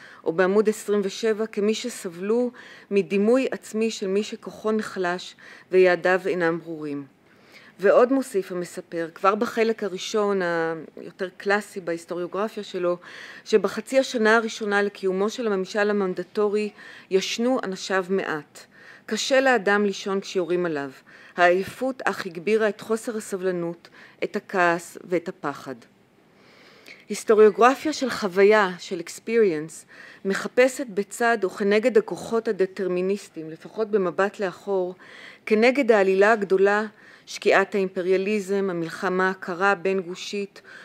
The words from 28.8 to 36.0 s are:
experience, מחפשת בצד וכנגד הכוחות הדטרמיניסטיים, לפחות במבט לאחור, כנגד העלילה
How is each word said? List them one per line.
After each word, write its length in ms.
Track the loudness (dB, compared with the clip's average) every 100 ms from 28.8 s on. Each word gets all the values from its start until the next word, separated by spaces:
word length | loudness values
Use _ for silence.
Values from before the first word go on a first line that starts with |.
| -10 -10
experience, 840 | -10 -12 -2 2 2 2 -6 -14 -20 -20 -20 -10
מחפשת 640 | -6 -4 -2 2 2 2 -6
בצד 500 | -6 -6 -2 0 0
וכנגד 520 | -2 0 2 4 4 2
הכוחות 500 | 0 -10 -4 -4 -2
הדטרמיניסטיים, 1000 | -2 -2 -2 -4 -2 -2 -4 -8 -14 -14
לפחות 420 | -14 -14 -6 -2
במבט 480 | 0 0 0 -2 0
לאחור, 560 | -6 -6 -4 -2 -2 -8 -20 -20 -20 -16
כנגד 460 | 0 4 4 4 4
העלילה 400 | 4